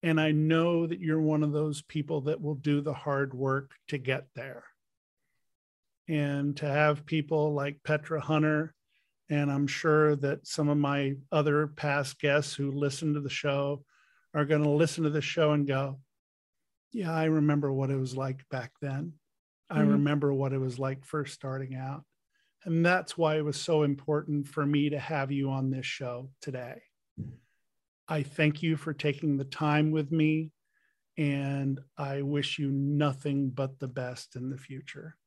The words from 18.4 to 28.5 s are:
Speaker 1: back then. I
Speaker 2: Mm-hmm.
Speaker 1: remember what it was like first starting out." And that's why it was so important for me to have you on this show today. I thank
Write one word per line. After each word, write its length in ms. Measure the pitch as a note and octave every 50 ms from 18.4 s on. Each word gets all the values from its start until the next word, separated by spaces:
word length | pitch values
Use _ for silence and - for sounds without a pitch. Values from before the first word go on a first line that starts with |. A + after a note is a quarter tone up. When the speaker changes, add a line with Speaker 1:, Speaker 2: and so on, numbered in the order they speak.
| - _
Speaker 1:
back 240 | - C3 B2 C3 _ _
then. 400 | - C#3 C3+ C3+ D3+ E3+ D#3 _ _ _ _ _ _ _ _ _ _ _
I 120 | - D3+ C#3+
Speaker 2:
Mm-hmm. 80 | C#3+ C#3
Speaker 1:
remember 420 | C#3+ C#3+ C#3+ D3 C#3+ C#3 C#3+ C#3
what 180 | C3+ C#3 C3+ C3+
it 60 | C3+
was 220 | C3 C3 B2 B2+
like 240 | C3+ C3 C3+ C3+ C3+
first 300 | - - D3+ C#3+ C#3+ -
starting 420 | - - C3+ C3 C3+ C3+ C3 C3
out." 280 | B2+ C3 C3 C#3 D3 D3 _ _ _ _ _ _ _ _ _ _ _ _
And 200 | F#3 E3 E3 E3+
that's 320 | F3 F3+ F#3 F3+ - -
why 220 | - E3 D#3 D#3 D#3
it 60 | D3+
was 160 | D3+ C#3+ -
so 220 | - - E3 D3+ D3+
important 640 | C#3+ C#3+ C#3 - - D3+ D3 D#3 - D3 D3 C#3
for 180 | C#3+ - D#3 D3
me 240 | C#3+ D3 C#3+ C#3+ D3
to 80 | D3 C#3+
have 340 | C3 - D#3+ C#3+ C3+ C3+ C#3+
you 180 | C#3 C#3 C3+
on 200 | C3+ C3+ C3+ C3
this 160 | C3+ C3 B2+
show 440 | - - - C#3 B2 B2 A#2+ C3 C3+ C3+ _
today. 420 | - - C3 B2+ B2 A#2+ - - _ _ _ _ _ _ _ - - - - - _ _ _ _ _ _ _ _ _ _ _ _ _
I 160 | - D#3+ D3+ C#3
thank 400 | C#3 - - D#3 D3+